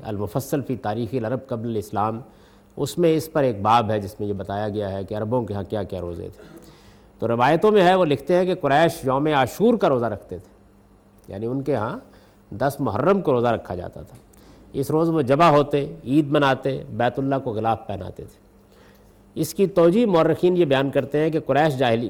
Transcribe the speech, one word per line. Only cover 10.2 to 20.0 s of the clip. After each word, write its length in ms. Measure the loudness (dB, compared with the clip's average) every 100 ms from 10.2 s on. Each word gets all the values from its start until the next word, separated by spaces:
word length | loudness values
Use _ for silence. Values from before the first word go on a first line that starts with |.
| -10 -16
تھے، 140 | -16 -20 _ _ _ _ _ _ -16
یعنی 120 | -10 -6
ان 160 | -4
کے 140 | -2 -2
ہاں 240 | -2 -6 -14 -20 _ _ _
دس 260 | -4 -2 -2
محرم 420 | -2 0 2 2
کو 100 | 2
روزہ 160 | 2 2
رکھا 280 | 0 -4 -10
جاتا 260 | -10 -14
تھا۔ 160 | -18 -20 -20 -20 -20 -20 -10
اس 180 | -6 -2
روز 180 | 0 0
وہ 120 | 0
ذبح 240 | 2 4 6
ہوتے، 500 | 6 4 0 -4 -8
عید 240 | -2 0 2
مناتے، 560 | 2 2 0 -2 -6 -6
بیت 300 | -2 -2 0
اللہ 160 | -2 -2
کو 80 | -2
غلاف 360 | -2 -2 -2 -4
پہناتے 360 | -10 -10 -14
تھے۔ 180 | -16 -20 _ _ _ _ -20 -20 -20 _ _ -8
اس 180 | -6
کی 140 | -2 0
توجیہ 380 | 4 4 4